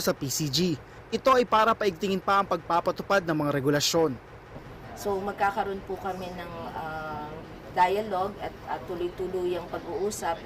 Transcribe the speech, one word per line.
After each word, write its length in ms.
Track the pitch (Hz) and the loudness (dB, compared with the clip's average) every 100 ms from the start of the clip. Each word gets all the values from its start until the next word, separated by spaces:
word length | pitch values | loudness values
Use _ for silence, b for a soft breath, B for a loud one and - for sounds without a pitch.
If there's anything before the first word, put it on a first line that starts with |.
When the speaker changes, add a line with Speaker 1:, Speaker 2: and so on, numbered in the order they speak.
Speaker 1:
sa 80 | 185 | 2
P 160 | - 139 | 0 -2
C 240 | - 151 | -2 0
G. 240 | 135 180 147 B B - | 2 2 0 B B -6
Ito 240 | 226 262 254 | 0 6 6
ay 80 | 247 | 6
para 320 | 220 220 220 | 6 6 4
paigtingin 400 | 208 165 196 190 | 0 0 0 0
pa 240 | - 196 | 4 2
ang 80 | 196 | 4
pagpapatupad 720 | 180 - 170 180 170 - 196 170 | 0 2 2 2 -2 2 2 4
ng 80 | 156 147 | 2 2
mga 160 | 139 | 2
regulasyon. 560 | 135 143 - 170 160 117 - - - - - - - - | 4 4 4 4 4 0 -10 -18 -16 -16 -16 -16 -14 -8
Speaker 2:
So, 240 | 208 196 | -4 -2
magkakaroon 640 | 202 196 202 214 196 196 - | -2 0 2 2 -2 -4 -6
po 160 | 185 | -6
kami 320 | 196 185 180 | -4 -6 -8
ng, 180 | 180 175 165 165 | -8 -10 -10 -8
ah, 560 | - 156 156 156 151 151 - - - - 185 | -8 -6 -6 -6 -8 -8 -10 -14 -16 -4 2
dialogue 560 | 180 202 220 185 226 196 | 4 4 0 0 -2 -4
at, 80 | - - - | -10 -10 -8
at 160 | - - | -6 -6
tuloy-tuluyang 800 | 175 175 - 180 185 180 175 170 | -4 -4 -4 -4 -2 0 -2 -4
pag-uusap 720 | 170 - 156 202 - 175 165 | -8 -6 -2 -2 -2 -4 -4